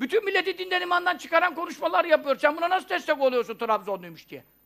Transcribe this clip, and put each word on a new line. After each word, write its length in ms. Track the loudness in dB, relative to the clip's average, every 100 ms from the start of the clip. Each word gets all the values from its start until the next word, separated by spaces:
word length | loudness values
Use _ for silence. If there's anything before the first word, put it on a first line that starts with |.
bütün 240 | -2 0
milleti 340 | 2 0 0 -4
dinden 220 | -2 -2
imandan 360 | 0 0 0 -2
çıkaran 380 | 2 2 2
konuşmalar 500 | -2 -8 -2 0 2
yapıyor. 320 | 4 2 2 2
Sen 200 | 2 2
buna 140 | 0
nasıl 180 | 0 -2
destek 320 | -4 -2 2
oluyorsun 380 | 2 2 -2 -4
Trabzonluymuş 720 | 0 0 -2 -8 -8 -18 -18
diye? 160 | -18 -18 _